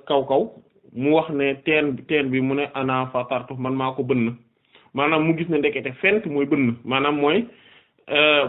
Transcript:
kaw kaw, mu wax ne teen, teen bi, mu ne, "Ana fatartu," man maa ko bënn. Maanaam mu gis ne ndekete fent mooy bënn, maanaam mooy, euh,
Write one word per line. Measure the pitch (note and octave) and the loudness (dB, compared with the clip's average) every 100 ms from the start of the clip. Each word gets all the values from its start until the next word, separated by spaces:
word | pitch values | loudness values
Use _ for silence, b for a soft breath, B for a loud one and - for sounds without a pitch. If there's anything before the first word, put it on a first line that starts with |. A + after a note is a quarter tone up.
| - | -2
kaw | C#3 | 0
kaw, | C3+ C#3 A#3 - _ _ - | 2 0 0 -8 _ _ -14
mu | A#2+ C#3 | -4 2
wax | D#3 D#3+ | 2 2
ne | C#3+ C#3 C#3 | -2 -2 -2
teen, | E3 D3+ D3 B2+ B2+ | 0 2 0 -4 -2
teen | D3+ C3+ | -2 0
bi, | C3 | 0
mu | C3 | 0
ne, | C#3 C#3 | -2 -4
"Ana | C3+ C3 C3 B2+ | -4 -2 -2 -2
fatartu," | B2+ B2 B2+ B2 C3 | -4 -4 -6 -6 -8
man | B2+ | -4
maa | C3+ C3 | -2 -2
ko | C3+ | -4
bënn. | B2 B2+ A2+ A#2 _ _ b b b | -2 0 0 -4 _ _ b b b
Maanaam | C3 D3 D#3 E3 | -2 0 2 2
mu | D#3+ | 0
gis | E3+ | -2
ne | D3+ | 0
ndekete | D3 C3+ C3 C3 | 0 -2 -8 -2
fent | F#3+ G#3+ F#3 | 0 0 0
mooy | C#3+ C#3 | -2 0
bënn, | D3 A#2+ A#2 | 2 2 -2
maanaam | A#2 C3+ D3 D3 | -2 0 0 2
mooy, | C#3+ F#3+ A#3 b b b b _ - | 2 2 -2 b b b b _ -2
euh, | D3 D3+ D3 | 2 4 4